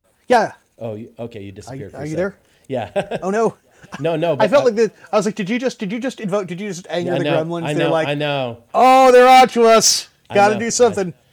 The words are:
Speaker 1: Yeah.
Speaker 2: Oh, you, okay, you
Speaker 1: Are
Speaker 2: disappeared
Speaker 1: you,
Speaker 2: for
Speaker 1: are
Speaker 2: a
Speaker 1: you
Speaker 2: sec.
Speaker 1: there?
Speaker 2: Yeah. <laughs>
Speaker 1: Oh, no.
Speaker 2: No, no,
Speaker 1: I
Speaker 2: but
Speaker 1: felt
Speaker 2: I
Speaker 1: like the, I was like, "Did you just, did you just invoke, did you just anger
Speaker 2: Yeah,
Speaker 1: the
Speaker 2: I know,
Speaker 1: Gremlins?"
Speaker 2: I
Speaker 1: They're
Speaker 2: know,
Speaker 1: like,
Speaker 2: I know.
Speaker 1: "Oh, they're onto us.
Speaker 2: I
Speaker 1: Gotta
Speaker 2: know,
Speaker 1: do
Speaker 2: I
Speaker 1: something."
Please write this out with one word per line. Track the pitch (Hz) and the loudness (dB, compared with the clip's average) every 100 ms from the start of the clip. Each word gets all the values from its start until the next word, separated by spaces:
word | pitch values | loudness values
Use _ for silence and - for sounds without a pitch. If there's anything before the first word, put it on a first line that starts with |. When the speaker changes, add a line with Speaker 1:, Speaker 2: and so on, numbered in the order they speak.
| _ _ - | _ _ 0
Speaker 1:
Yeah. | 233 170 - _ - | 0 0 -6 _ -14
Speaker 2:
Oh, | 117 | -12
you, | 107 117 - | -12 -14 -14
okay, | 117 113 | -14 -14
you | 98 | -16
Speaker 1:
Are | |
Speaker 2:
disappeared | 98 104 135 | -16 -16 -16
Speaker 1:
you, | 98 | -14
Speaker 2:
for | 131 | -12
Speaker 1:
are | |
Speaker 2:
a | |
Speaker 1:
you | 151 | -10
Speaker 2:
sec. | 160 | -6
Speaker 1:
there? | 190 - _ _ - | -8 -10 _ _ -10
Speaker 2:
Yeah. | 131 - 202 202 175 | -8 -6 -8 -8 -8
<laughs> | |
Speaker 1:
Oh, | 180 | -6
no. | 208 226 - _ _ _ - | -2 -2 -4 _ _ _ -8
Speaker 2:
No, | 151 165 | -6 -2
no, | 170 | -2
Speaker 1:
I | 147 | 0
Speaker 2:
but | 214 | 2
Speaker 1:
felt | 277 | 2
Speaker 2:
I | 262 | 2
Speaker 1:
like | |
the, | 214 220 - - | 0 -2 -4 -6
I | 214 | -2
was | |
like, | 202 - | -2 -4
"Did | 185 | -6
you | 240 | -4
just, | 254 - | -6 -6
did | 196 | -8
you | 233 | -8
just | 254 - | -8 -8
invoke, | 196 202 180 | -6 -6 -6
did | 175 | -10
you | 208 | -10
just | 175 185 | -12 -10
anger | 165 175 | -8 -4
Speaker 2:
Yeah, | 175 | -4
Speaker 1:
the | 147 | -2
Speaker 2:
I | |
know, | - | -2
Speaker 1:
Gremlins?" | 160 170 | -4 -6
Speaker 2:
I | 165 | -6
Speaker 1:
They're | 151 147 | -4 -2
Speaker 2:
know, | |
Speaker 1:
like, | 160 160 | -2 -2
Speaker 2:
I | |
know. | 147 147 143 127 117 _ | -4 -4 -4 -6 -10 _
Speaker 1:
"Oh, | - 247 262 262 | 2 4 6 8
they're | 247 254 | 8 8
onto | 262 254 233 | 8 6 4
us. | 226 226 - - - _ - | 4 6 4 -2 -6 _ -4
Speaker 2:
I | |
Speaker 1:
Gotta | 202 202 | 2 2
Speaker 2:
know, | 208 | 0
Speaker 1:
do | 233 | -4
Speaker 2:
I | |
Speaker 1:
something." | - 240 202 185 - _ | 0 0 0 -6 -10 _